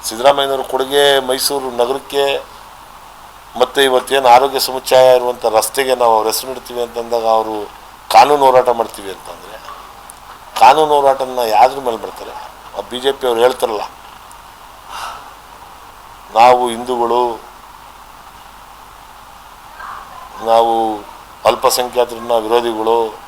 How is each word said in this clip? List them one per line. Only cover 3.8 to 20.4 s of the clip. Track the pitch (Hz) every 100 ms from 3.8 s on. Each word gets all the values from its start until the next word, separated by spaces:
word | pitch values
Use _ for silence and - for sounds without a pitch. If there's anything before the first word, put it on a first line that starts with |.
ಇವತ್ತೇನು | 135 127 127 135 131
ಆರೋಗ್ಯ | 123 139 135
ಸಮುಚ್ಚಯ | 127 127 - 131 127 127
ಇರುವಂಥ | 123 120 117
ರಸ್ತೆಗೆ | 107 104 - 135 123
ನಾವು | 120 110
ಅವ್ರ | 110
ಹೆಸರು | 107 131
ಇಡ್ತೀವಿ | 123 - 120
ಅಂತಂದಾಗ, | 120 117 117 117 113
ಅವರು | 113 110 110 101 - - - -
ಕಾನೂನು | 110 131 147 135
ಹೋರಾಟ | 127 123
ಮಾಡ್ತೀವಿ | 117 110 - 98
ಅಂತಂದ್ರೆ, | 92 - 87 - - - - - - - - - - - -
ಕಾನೂನು | 117 147 151
ಹೋರಾಟನ | 147 139 135 131 127 117
ಯಾದ್ರ | 107 127 139
ಮೇಲೆ | 127 113
ಮಾಡ್ತಾರೆ? | 95 - - - - - - -
ಆ | 98
ಬಿ | 123
ಜೆ | 131
ಪಿ | 135 127
ಅವ್ರು | 117
ಹೇಳ್ತಾರಲ್ಲ, | 123 123 127 104 - - - - - - - - - - - - - - - - - - - - - - - - -
ನಾವು | 110 120 123 123
ಹಿಂದೂಗಳು, | 117 123 123 117 120 123 110 - - - - - - - - - - - - - - - - - - - - - - - - - - - - - -